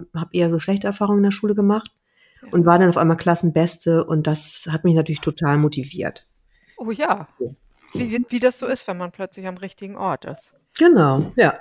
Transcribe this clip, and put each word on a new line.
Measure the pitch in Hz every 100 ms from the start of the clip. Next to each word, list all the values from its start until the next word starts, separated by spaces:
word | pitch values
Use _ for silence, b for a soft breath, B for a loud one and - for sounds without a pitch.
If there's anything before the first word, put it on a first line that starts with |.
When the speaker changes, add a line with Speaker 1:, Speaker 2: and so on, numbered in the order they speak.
| 165
Speaker 1:
hab | 160 165
eher | 180 170
so | 165
schlechte | 175 202 202
Erfahrungen | 202 202 202
in |
der | 202
Schule | 196 208
gemacht. | 208 202 214 - _ _ b b b
Speaker 2:
Ja. | -
Speaker 1:
und | 175 170
war | 175
dann | 180
auf | 170
einmal | 165 165
Klassenbeste | 180 170 170 156 170 - 170 165
und | 165 160 151
das | 151 - - -
hat | 156
mich | 180
natürlich | 160 156 151
total | - - 151 147
motiviert. | 151 151 135 185 - - _ _ _ _ _ -
Speaker 2:
Oh | 226
ja. | 226 294 - 151 -
Speaker 1:
So. | 123 139 _ _ _
Speaker 2:
Wie, | - 240
wie, | 233 247
wie | 240
das | 254 -
so | 254
ist, | 262 -
wenn | 180
man | 175
plötzlich | - 190 - 185
am | 185
richtigen | 190 - 196 202
Ort | 190 139
ist. | - - - _ _ -
Speaker 1:
Genau, | 339 262 147 135 - -
ja. | 156 -